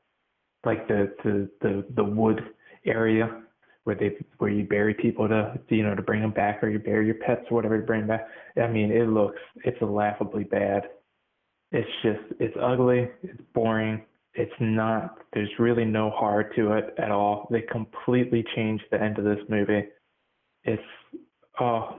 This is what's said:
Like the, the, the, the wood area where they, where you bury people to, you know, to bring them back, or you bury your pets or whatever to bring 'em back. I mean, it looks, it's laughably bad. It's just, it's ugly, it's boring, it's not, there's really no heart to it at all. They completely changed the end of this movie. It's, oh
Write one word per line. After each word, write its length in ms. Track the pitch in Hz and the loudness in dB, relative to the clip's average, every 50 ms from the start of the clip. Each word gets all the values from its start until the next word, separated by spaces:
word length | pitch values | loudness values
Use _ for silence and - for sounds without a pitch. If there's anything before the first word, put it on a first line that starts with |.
| _ _ _ _ _ _ _ _ _ _ _ _ | _ _ _ _ _ _ _ _ _ _ _ _
Like 240 | - 117 110 104 - - | -2 -2 -2 -2 0 0
the, 220 | 107 101 101 98 - - - | 0 2 0 0 -2 -4 -2
the, 240 | 113 101 98 101 - - - | 0 0 0 -2 -4 -4 -2
the, 240 | 113 104 98 101 98 - - | -2 -2 0 -2 -4 -4 -2
the 80 | 110 104 | 0 0
wood 380 | 101 104 110 110 110 107 - - - - _ _ - - - - | 0 2 2 4 4 2 2 -2 -8 -14 _ _ -20 -20 -6 -2
area 560 | - 113 113 113 110 110 113 117 113 - - - - _ _ _ _ _ _ - | -2 0 2 2 4 4 4 2 0 -2 -8 -16 -20 _ _ _ _ _ _ -4
where 120 | 113 101 | -4 -2
they, 220 | - 104 101 - - - - _ | 0 0 -2 -2 -4 -10 -14 _
where 140 | - - 104 | -2 -2 0
you 140 | 101 104 107 | 0 0 0
bury 280 | 101 104 104 104 110 | 0 2 2 2 2
people 340 | 107 - - 117 - - 110 | 2 2 0 0 2 2 2
to, 320 | 104 110 110 104 - 127 131 - - | 2 2 2 0 -2 -4 -8 -4 0
you 120 | 117 110 | 2 2
know, 120 | 107 104 101 | 2 2 0
to 80 | 92 | -2
bring 180 | 92 - 107 107 | -2 0 0 0
them 120 | 110 110 | 0 0
back, 300 | 101 95 101 104 107 - | 0 0 0 0 0 0
or 60 | - 107 | 0 -2
you 100 | 107 101 | -2 -2
bury 280 | - - 104 107 107 | -2 0 2 2 2
your 80 | 110 113 | 2 0
pets 320 | 110 - - 117 - - - | 0 0 0 0 0 -2 -2
or 40 | 117 | 0
whatever 260 | 117 107 107 113 107 | 0 2 2 0 0
to 60 | 110 | 0
bring 160 | - 113 110 | 0 0 0
'em 60 | 107 107 | 0 0
back. 200 | 110 110 - - - - - - - - | -2 -2 -4 -8 -16 -18 -18 -6 -2 0
I 40 | 117 | 0
mean, 260 | 117 113 110 107 104 | 2 2 2 2 2
it 160 | 110 117 117 110 | 4 4 4 4
looks, 300 | 110 107 101 98 - - - - - - - | 4 4 4 2 0 -4 -16 -18 -14 -8 -4
it's 160 | 127 - - | -4 -2 -2
laughably 640 | 117 104 101 104 104 104 104 - 104 98 - 107 98 | -2 0 0 2 0 0 0 -2 -4 -4 -4 -6 -4
bad. 380 | 92 107 104 101 98 98 101 - - - - _ _ _ _ _ _ _ _ _ _ _ _ _ _ | -2 0 0 0 2 0 0 -2 -4 -10 -20 _ _ _ _ _ _ _ _ _ _ _ _ _ _
It's 160 | - 120 107 - - - | -2 -2 -2 -4 -4 -2
just, 180 | - - - - - - - - | 0 0 0 -2 -4 -10 -6 -4
it's 140 | 123 110 - - | -4 -4 -2 -2
ugly, 480 | - 123 127 123 123 123 123 123 120 120 - - | 0 0 2 4 4 4 4 4 2 -2 -6 -12
it's 180 | - 180 - - - _ - | -14 -14 -14 -16 -12 _ -2
boring, 480 | 120 113 113 110 110 110 110 110 104 - _ _ _ _ _ - | 0 2 2 2 2 0 0 -2 -4 -8 _ _ _ _ _ -4
it's 180 | - 117 - - - | -4 -4 -4 -2 -2
not, 560 | 120 110 110 110 110 113 113 110 - 90 - - - _ | 0 2 2 2 2 2 0 -2 -2 -6 -10 -16 -12 _
there's 160 | - 110 104 98 - - | -4 -4 -4 -2 0 2
really 280 | 117 120 120 117 113 | 2 2 4 2 2
no 240 | 110 107 107 107 107 | 2 2 2 0 0
heart 440 | 107 - 117 107 104 107 104 - - | 0 0 0 2 2 2 0 0 0
to 160 | 123 110 104 | 0 2 2
it 200 | 107 107 107 - - - | 2 2 0 -2 -4 -4
at 120 | - 107 | -2 0
all. 380 | 104 101 104 104 104 104 - - | 2 2 2 2 0 -2 -2 -2
They 120 | 120 113 | -2 -2
completely 840 | - - - 113 107 - - - - - 123 123 120 123 120 117 110 - - | -2 -2 -6 -6 -6 -8 -12 -6 -2 0 2 2 2 2 0 0 0 -2 -2
changed 300 | 120 113 107 107 104 - - | -2 -2 0 -2 -4 -4 -2
the 100 | 107 101 | -2 0
end 160 | 107 107 104 | 0 0 -2
of 80 | 104 101 | 0 0
this 160 | 104 104 104 104 - | 0 0 0 -2 -2
movie. 360 | 107 104 101 104 104 101 101 - - _ _ _ _ _ _ _ _ _ _ _ _ _ - | -2 0 2 2 2 0 0 -4 -10 _ _ _ _ _ _ _ _ _ _ _ _ _ -4
It's, 180 | 117 110 - - - - - - _ - - - _ _ _ _ _ - - | -4 -4 -4 -6 -10 -20 -20 -20 _ -20 -20 -20 _ _ _ _ _ -4 -2
oh 380 | 123 120 117 113 - - - | 0 0 0 0 -2 -6 -10